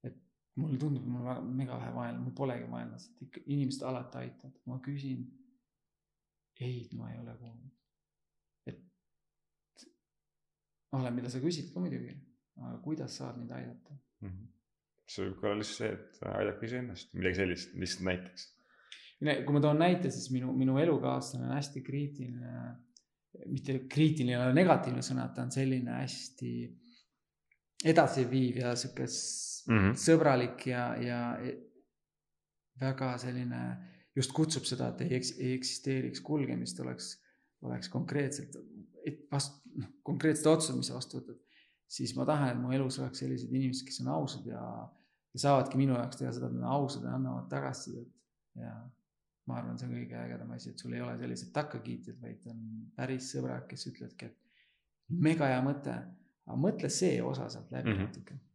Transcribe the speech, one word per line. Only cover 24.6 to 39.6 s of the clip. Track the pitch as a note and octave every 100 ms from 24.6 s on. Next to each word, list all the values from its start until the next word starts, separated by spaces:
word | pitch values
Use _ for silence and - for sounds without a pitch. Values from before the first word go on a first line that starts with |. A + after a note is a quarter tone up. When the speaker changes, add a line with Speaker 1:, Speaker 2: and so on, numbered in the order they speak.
| F3+ C#3+ B2+ B2
Speaker 1:
sõna, | B2 C3 B2
ta | B2+
on | B2
selline | C3+ C3+ B2+ A#2+
hästi | A#2+ C3 - - - B2 A#2+ A#2+ - _ - _ _ _ _ _ _ _ _
edasiviiv | D#3+ D#3+ C#3 C#3 A#2+ C3 B2+ B2
ja | B2 A#2+
sihuke | B2+ - B2+
s-, | - - - - -
Speaker 2:
Mhm. | - A2+ F#2+ C3
Speaker 1:
sõbralik | - E3 D3+ B2+ A#2+ -
ja, | C3 B2 A#2+
ja | A#2 A#2+ A#2+ A#2+ A#2+
e-, | B2 - - _ _ _ _ _ _ _ _ _ _ B2+
väga | C3+ C3 C3 B2
selline, | B2+ B2 B2 A#2+ B2 B2 - - _
just | - B2+
kutsub | - D#3 C#3
seda, | - B2+ B2
et | A#2+
ei | B2 B2+
eks-, | B2+ -
ei | B2+
eksisteeriks | B2+ B2+ - C3+ C3 B2 B2+
kulgemist, | - D3+ B2+ B2 A#2+ -
oleks, | B2+ B2 - - _ _ _ _
oleks | B2 A#2+ -
konkreetselt, | B2 B2 C#3 C#3 - - - - D#2+ - -
et | D#3 C#3+ -
vast-, | C#3+ - -